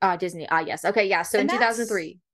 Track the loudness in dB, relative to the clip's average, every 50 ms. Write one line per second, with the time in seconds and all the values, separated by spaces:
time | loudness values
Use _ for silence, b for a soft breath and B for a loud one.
0 | 0 0 2 0 -4 -6 -6 -8 -4 0 0 0 0 -2 -4 -2 -2 0 2 2
1 | 2 2 2 0 0 0 0 0 2 2 2 2 2 2 2 0 -2 -2 -2 -4
2 | -4 -6 -12 -18 _ _